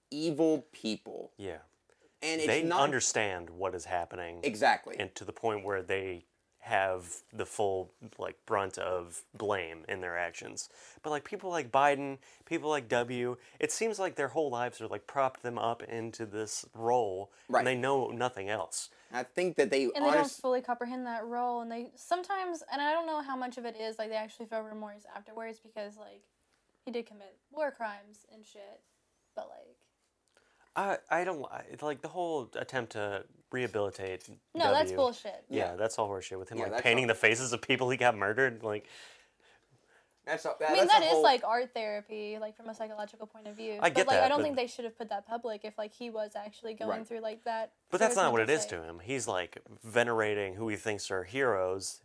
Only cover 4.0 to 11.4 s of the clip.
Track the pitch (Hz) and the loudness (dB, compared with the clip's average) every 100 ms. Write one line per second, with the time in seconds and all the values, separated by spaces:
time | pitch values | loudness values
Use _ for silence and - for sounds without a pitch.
4 | 85 92 85 85 143 107 127 101 - - | -2 -8 -8 -4 -4 2 2 2 -2 -8
5 | 95 - 101 - 113 104 98 98 92 98 | -8 -8 -12 -4 -2 -2 -2 -4 -2 -2
6 | 95 87 - _ _ _ - 104 95 92 | -2 -8 -12 _ _ _ 0 2 2 0
7 | 87 - - 110 92 - 104 95 90 - | -6 -14 -12 -8 -6 0 0 0 -4 -12
8 | 113 - 90 - - 107 98 98 92 90 | -18 -10 -12 -10 -2 0 0 -2 -2 -2
9 | 87 85 - - 101 98 82 82 80 98 | -4 -12 -14 -6 -2 -2 -2 -10 -6 -6
10 | 90 87 85 - - 107 - - - - | -4 -2 -4 -6 -12 -10 -12 -14 -20 -10
11 | 156 147 - 202 | -4 -4 -4 -8